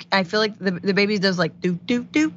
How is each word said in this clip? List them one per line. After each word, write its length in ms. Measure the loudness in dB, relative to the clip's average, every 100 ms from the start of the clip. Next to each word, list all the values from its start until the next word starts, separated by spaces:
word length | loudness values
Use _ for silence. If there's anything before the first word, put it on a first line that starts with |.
| 0
I 120 | 0
feel 160 | 0 0
like 180 | 0 -2
the, 140 | -4
the 220 | -2 0
baby 240 | 2 2 2
does, 200 | 0 0
like, 220 | -2 -2
"Doo, 140 | -4 -4 -2
doo, 180 | -2
doo, 280 | 0 0 0